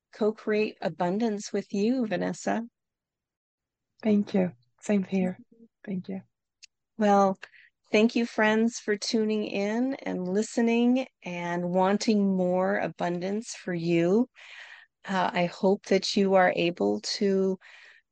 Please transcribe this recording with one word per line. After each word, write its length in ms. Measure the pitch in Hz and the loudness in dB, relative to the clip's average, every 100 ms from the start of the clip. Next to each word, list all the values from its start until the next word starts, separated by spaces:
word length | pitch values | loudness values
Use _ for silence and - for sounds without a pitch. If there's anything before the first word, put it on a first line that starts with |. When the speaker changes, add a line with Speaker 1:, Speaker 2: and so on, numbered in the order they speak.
| _ | _
Speaker 1:
co-create 640 | - 214 220 - 214 214 - | -2 -2 -2 -2 -2 -2 -4
abundance 720 | - 160 175 196 233 208 - | -8 -2 -2 0 -2 -4 -6
with 220 | 208 196 | -6 -4
you, 320 | 202 208 262 220 | -2 0 0 -2
Vanessa. 560 | 175 180 180 - 208 233 _ _ _ _ _ _ _ _ _ _ _ _ _ | -2 -4 -4 -4 -4 -6 _ _ _ _ _ _ _ _ _ _ _ _ _
Speaker 2:
Thank 320 | 226 208 202 | 0 2 2
you. 200 | 196 180 - _ _ | 0 0 -4 _ _
Same 240 | - 208 | -2 -2
here. 340 | 185 190 185 180 | 0 -2 -2 -4
Speaker 1:
Mm-hmm. 240 | - _ 233 _ - | -14 _ -20 _ -10
Speaker 2:
Thank 220 | 190 180 | -8 -8
you. 140 | 190 - _ _ _ - _ _ - | -10 -12 _ _ _ -20 _ _ -2
Speaker 1:
Well, 400 | 208 202 196 190 - - - _ _ | 2 4 4 0 -10 -20 -20 _ _
thank 240 | 214 226 240 | 2 4 2
you, 100 | 233 | -2
friends, 540 | - 214 220 226 - | 0 2 2 0 -2
for 160 | - 208 | -4 -4
tuning 480 | - 226 214 214 | -2 -2 0 -2
in 520 | 208 202 202 220 254 269 | -2 -4 -2 -2 -2 -4
and 300 | - 180 180 | -6 -6 -2
listening 800 | 190 226 - 233 233 240 254 254 _ | -2 -2 0 2 4 2 2 -2 _
and 460 | - 175 175 175 175 | -12 -8 -4 -4 -2
wanting 640 | 180 185 208 - 214 196 | 2 2 2 2 2 2
more 440 | 190 180 180 190 202 | 0 0 0 0 -2
abundance 800 | - - 180 175 180 208 233 - | -4 -4 -4 -4 -4 -6 -8 -10
for 180 | - | -6
you. 560 | 175 170 170 170 208 247 - - - - - - _ - | -4 0 2 4 2 0 -6 -20 -20 -20 -20 -20 _ -6
Uh, 220 | 190 180 | -2 0
I 120 | 185 175 | 0 -2
hope 400 | - 190 196 - | 0 0 0 2
that 280 | 190 - - | 0 0 0
you 200 | 196 190 | 4 4
are 180 | 180 - | 4 2
able 460 | 170 175 202 208 | -2 0 -2 -2
to, 580 | - - 202 190 190 190 - - - - _ | -4 -4 0 2 0 -2 -8 -20 -20 -20 _